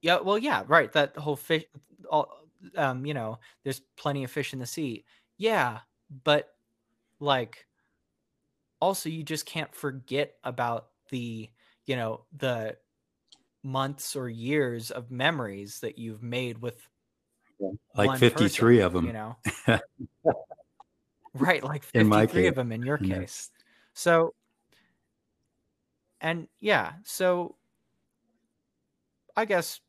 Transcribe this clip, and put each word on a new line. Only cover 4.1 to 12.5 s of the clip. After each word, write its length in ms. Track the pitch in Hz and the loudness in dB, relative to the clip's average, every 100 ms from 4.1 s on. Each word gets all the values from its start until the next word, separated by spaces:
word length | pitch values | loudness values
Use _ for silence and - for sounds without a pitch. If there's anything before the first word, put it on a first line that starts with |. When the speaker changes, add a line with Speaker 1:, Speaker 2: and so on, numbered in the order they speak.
| 143 | -4
Speaker 1:
of 60 | 131 | -6
fish 220 | - 139 | -6 -6
in 60 | 131 | -8
the 80 | 120 | -10
sea." 400 | - 147 110 _ _ _ _ | -6 -6 -8 _ _ _ _
Yeah, 420 | 214 214 127 110 - _ _ 135 | 0 2 0 -2 -16 _ _ -6
but, 300 | 156 147 - _ _ _ _ _ _ _ | 2 2 2 _ _ _ _ _ _ _
like, 460 | 143 131 113 - _ _ _ _ _ _ _ _ _ _ _ _ | 0 2 0 -10 _ _ _ _ _ _ _ _ _ _ _ _
also, 280 | 170 196 160 | 0 0 -6
you 140 | 160 | -8
just 220 | 147 156 - | -6 -6 -6
can't 280 | 165 156 | -8 -10
forget 600 | - 147 135 127 131 143 _ | -8 -8 -8 -6 -2 -2 _
about 460 | 131 123 120 117 - _ _ | -10 -4 -2 -4 -8 _ _
the, 420 | 131 120 113 107 _ _ _ - | -8 -6 -10 -14 _ _ _ -6
you 100 | 127 | -4
know, 300 | 113 110 _ 143 | -2 -6 _ -6
the 400 | 135 | -4